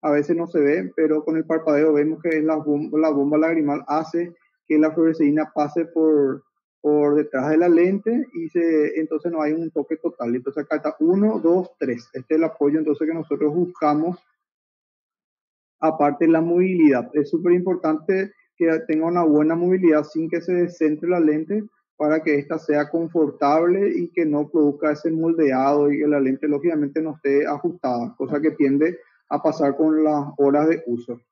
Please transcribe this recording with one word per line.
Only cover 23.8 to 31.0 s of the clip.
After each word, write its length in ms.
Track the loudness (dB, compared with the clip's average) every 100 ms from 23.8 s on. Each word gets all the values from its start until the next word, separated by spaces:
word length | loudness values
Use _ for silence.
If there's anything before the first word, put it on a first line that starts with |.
| 0
y 140 | -2 -4
que 160 | -2
no 240 | -2 -2 -2
produzca 440 | 2 2 2 -2
ese 180 | -2 -4
moldeado 840 | -2 -2 2 2 2 2 2 2
y 60 | 0
que 80 | 0
la 140 | 0
lente 280 | 0 -2 -2
lógicamente 540 | -2 -2 -2 -4 -4
no 140 | -6 -6
esté 300 | 0 0 0
ajustada, 680 | -4 -6 -4 -4 -4 -6 -8
cosa 240 | -4 -2
que 120 | -2
tiende 460 | 0 0 2 0 -2 -16 _ _
a 120 | -2
pasar 360 | -2 0 -2 0
con 260 | 0 2
las 220 | 2 0 -4 0
horas 280 | 2 4 2
de 140 | 0 -4
uso. 340 | -8